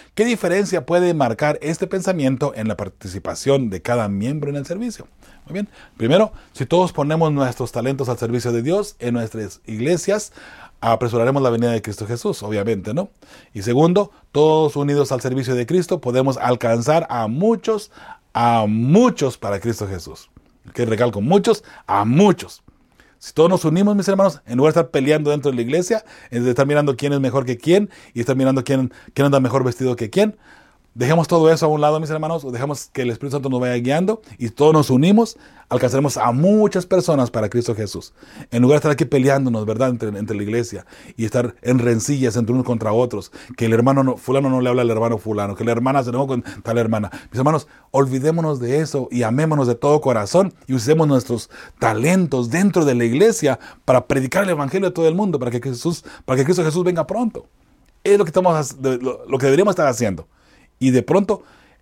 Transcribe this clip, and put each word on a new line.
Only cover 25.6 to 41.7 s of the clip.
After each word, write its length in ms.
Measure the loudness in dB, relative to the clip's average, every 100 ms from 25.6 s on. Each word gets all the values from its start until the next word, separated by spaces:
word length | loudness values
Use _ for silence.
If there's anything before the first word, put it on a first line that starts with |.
iglesia, 420 | 0 -2 0 -4 -4 -20 -10
en 140 | -2
de 60 | 0
estar 160 | 2 2
mirando 280 | 2 0
quién 180 | -2 -2
es 80 | 0
mejor 240 | 0 -2
que 120 | -2 -4
quién 320 | 2 2 2 -6 -10
y 60 | -4
estar 160 | -2 0
mirando 260 | 2 0
quién, 300 | 0 -2 -2 -6 -8
quién 140 | -2 2
anda 140 | 2
mejor 240 | 2 0
vestido 320 | 0 -2 -4 -4
que 120 | -2
quién, 280 | 0 0 -2 _ -20 _ _ _
dejemos 340 | -4 0 2 2
todo 240 | 4 4
eso 140 | 4 2
a 20 |
un 120 | 2
lado, 200 | 2 0
mis 100 | -2
hermanos, 400 | -4 -4 -6 -6
dejemos 400 | -6 -6 -6 -10
que 100 | -6
el 80 | -4
Espíritu 260 | -4 -6 -6
Santo 120 | -4
nos 120 | -2
vaya 140 | -2
guiando 460 | -2 0 0 0 -2 -8 -10
y 120 | -8
todos 240 | 2 4
nos 180 | 6 4
unimos, 480 | 4 4 4 2 -4 -20 -20 -6
alcanzaremos 480 | -2 0 0 0 0
a 160 | 0
muchas 540 | 2 4 4 2 0 0
personas 440 | 0 2 2 0
para 180 | -2 -2
Cristo 280 | -2 -2 -4
Jesús. 380 | -6 -10 -14 _ -20 -20 -6
En 120 | 2
lugar 140 | 4 4
de 20 |
estar 120 | 2
aquí 140 | 0
peleándonos, 600 | 2 2 2 2 0 -2
¿verdad?, 260 | -2 0 0
entre, 180 | -2 -6
entre 280 | -6 -6 -6
la 60 |
iglesia 440 | -4 -4 -4 -8 -16 -20 -18 -8
y 80 |
estar 300 | -4 -2 -4 -4
en 160 | 0